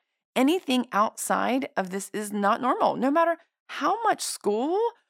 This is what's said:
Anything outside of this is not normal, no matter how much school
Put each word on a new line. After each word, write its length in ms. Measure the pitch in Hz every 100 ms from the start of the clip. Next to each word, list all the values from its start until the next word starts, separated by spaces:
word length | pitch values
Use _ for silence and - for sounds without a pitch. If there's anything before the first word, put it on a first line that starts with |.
| _ _ _ 220
Anything 520 | 269 359 - 254 233
outside 760 | 196 220 - - 190 202 262 269 -
of 140 | 185
this 200 | 196 -
is 180 | 202 208
not 300 | 202 202 226
normal, 340 | 247 415 202 165
no 160 | 254
matter 260 | 320 330 330 _ _ -
how 340 | - 294 415
much 180 | 440 -
school 580 | - - 214 214 285 392 466 -